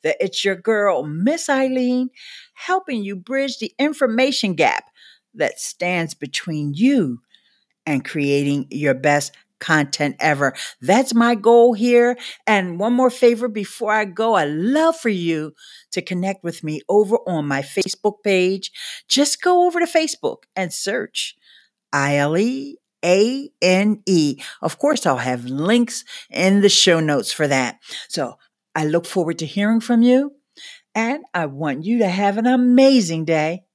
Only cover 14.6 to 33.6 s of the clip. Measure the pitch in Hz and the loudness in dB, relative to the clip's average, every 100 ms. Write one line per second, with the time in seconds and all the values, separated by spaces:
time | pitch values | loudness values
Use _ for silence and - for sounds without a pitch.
14.6 | 202 294 330 320 233 190 170 160 151 _ | 0 2 2 0 -4 -2 -2 -4 -6 _
15.6 | - - _ - 180 180 190 190 170 165 | -20 -20 _ -10 -6 -6 -4 -6 -8 -8
16.6 | 156 156 - 202 202 226 - 170 147 139 | -8 -8 0 2 2 0 -2 -4 -2 -4
17.6 | 139 - - - 208 208 208 190 180 190 | -4 -4 -4 -4 -6 -4 0 2 0 -2
18.6 | - - - - _ 262 294 - 359 359 | -8 -14 -16 -16 _ 0 0 0 2 4
19.6 | 359 339 330 330 320 - - - _ 190 | 2 2 0 0 -2 -4 -6 -6 _ -6
20.6 | 180 - 196 233 - - - - _ - | -6 -6 -6 -6 -6 -8 -10 -12 _ -20
21.6 | _ _ _ 143 139 143 143 165 226 262 | _ _ _ -2 0 0 0 0 0 -4
22.6 | 277 - _ _ 170 190 220 269 285 _ | -10 -18 _ _ 2 4 4 0 -10 _
23.6 | 180 185 208 214 - 180 147 - - - | 2 2 2 0 2 2 2 -2 -12 -8
24.6 | 156 - 285 294 175 127 123 123 120 135 | -8 -2 -2 0 0 0 -2 -4 -6 -4
25.6 | 170 240 233 - - - - - 185 196 | 0 2 0 -6 -14 -20 -10 -2 2 4
26.6 | 196 - 190 165 156 143 107 - 147 135 | 4 4 4 2 2 0 -2 -4 0 0
27.6 | 123 - - - - - 127 - _ _ | -2 -6 -18 -18 -10 -8 -8 -10 _ _
28.6 | _ 160 151 170 170 190 160 170 156 196 | _ -4 0 0 0 -2 -2 -4 -6 -2
29.6 | 208 226 226 233 240 254 285 _ _ _ | 0 0 2 4 6 4 2 _ _ _
30.6 | - - _ 214 226 294 - 180 156 139 | -20 -20 _ -4 -4 -4 -6 -4 -4 -4
31.6 | 156 135 170 240 196 180 202 202 240 254 | -6 -4 -2 0 0 2 0 2 2 4
32.6 | 247 247 269 269 175 165 160 160 156 180 | 6 6 8 6 2 -2 0 0 0 -4